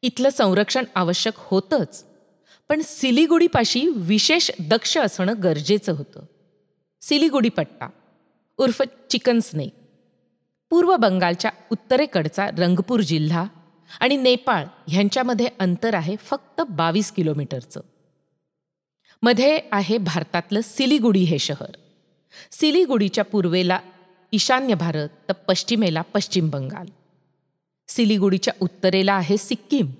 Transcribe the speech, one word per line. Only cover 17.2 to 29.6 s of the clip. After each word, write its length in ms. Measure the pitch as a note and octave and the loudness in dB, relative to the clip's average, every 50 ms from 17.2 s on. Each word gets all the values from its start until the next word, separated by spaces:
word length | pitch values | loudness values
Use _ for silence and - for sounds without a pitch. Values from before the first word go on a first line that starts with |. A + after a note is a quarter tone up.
| F3 D#3 D3+ C#3+ C#3+ B2+ - B2+ A2+ - - - - _ _ _ _ _ _ _ _ _ _ _ _ _ _ _ _ _ _ _ _ _ _ _ _ _ _ _ - | -2 -2 -2 -4 -6 -8 -8 -12 -12 -14 -18 -18 -18 _ _ _ _ _ _ _ _ _ _ _ _ _ _ _ _ _ _ _ _ _ _ _ _ _ _ _ 0
मध्ये 360 | A#3+ B3 G#3 B3+ C#4+ D#4 D#4+ D4+ - - | 0 2 4 4 2 2 2 -2 -2 -4
आहे 260 | G3+ G3 D#3+ G#3+ A#3 | -4 -2 0 -2 -2
भारतातलं 640 | G3+ E3+ D3+ F3 E3+ - - F3 E3+ - G3+ G#3 | -2 -2 -2 -4 -6 -2 -4 -6 -4 -2 -4 -4
सिलिगुडी 600 | A#3 - - - C4+ B3+ C#4+ D4 A3 A#3+ G#3 F#3+ F3+ | -4 -4 -2 0 2 2 2 2 4 4 4 4 4
हे 160 | D#3+ E3 C#3 | 2 2 0
शहर. 320 | - - D3+ - - - - - _ _ _ _ _ _ _ _ _ _ _ - - _ - | -2 -4 -6 -8 -10 -16 -16 -20 _ _ _ _ _ _ _ _ _ _ _ -20 -20 _ -6
सिलिगुडीच्या 720 | - - D#4 C#4+ F4 F#4 C4 C4 A3+ G#3 G3 - - G#3 | 0 0 2 4 4 4 4 2 2 0 0 0 -2 -4
पूर्वेला 540 | - - G#3+ F3+ F3 E3 F#3 F3+ F3 F3+ - - - - _ _ _ _ _ _ _ - | 0 0 0 0 2 2 2 2 2 0 0 -2 -10 -20 _ _ _ _ _ _ _ -2
ईशान्य 420 | G#3+ - - B3+ B3+ C4+ C4 A3 | -2 2 2 0 0 2 0 0
भारत, 340 | E3 F3 E3+ D#3 D3+ D3 D3 - _ _ _ | 0 0 -2 -2 -4 -6 -6 -10 _ _ _
तर 40 | F#3+ _ _ - | -8 _ _ -2
पश्चिमेला 540 | F#3 F3+ - - A#3 A3 A3 F3+ D#3+ D#3+ E3 - - | -2 -2 0 -2 0 2 2 2 0 -2 -4 -4 -4
पश्चिम 340 | G3+ G3+ - - F#3+ E3 D#3+ | -4 -4 -2 -2 0 0 0
बंगाल. 360 | D3 C#3+ C3+ C3 C#3 - F3+ - - _ _ _ _ _ _ _ _ _ _ _ _ _ _ _ _ _ _ - | -2 -4 -8 -8 -10 -12 -16 -18 -20 _ _ _ _ _ _ _ _ _ _ _ _ _ _ _ _ _ _ -8
सिलिगुडीच्या 680 | - - A#3+ G#3 G#3+ G3+ F#3 G3 F#3+ F#3+ - - - - | -2 2 2 2 4 4 4 2 2 2 0 -2 -4 -2
उत्तरेला 540 | F#3+ F3+ - - - F#3 F#3 F#3+ F#3+ G3 G3 | -4 -4 -4 0 0 2 2 2 2 2 2
आहे 220 | G3 F3 D3 G3+ | 0 2 0 0
सिक्कीम. 540 | G#3+ - - C4 - | -2 0 -4 -6 -6